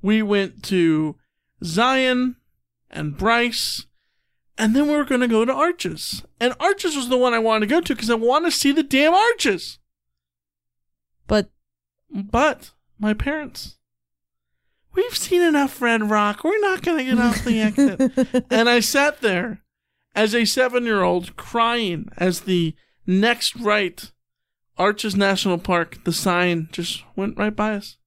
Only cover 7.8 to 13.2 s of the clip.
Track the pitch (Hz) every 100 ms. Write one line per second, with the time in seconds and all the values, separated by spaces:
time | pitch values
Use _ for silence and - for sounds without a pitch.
7.8 | 349 247 226 226 226 277 339 - 277 285
8.8 | 285 262 302 359 453 466 294 185 - -
9.8 | _ _ _ _ _ _ _ _ _ _
10.8 | _ _ _ _ - 208 202 _ _ _
11.8 | _ _ _ 240 202 233 294 - - _
12.8 | _ _ 208 214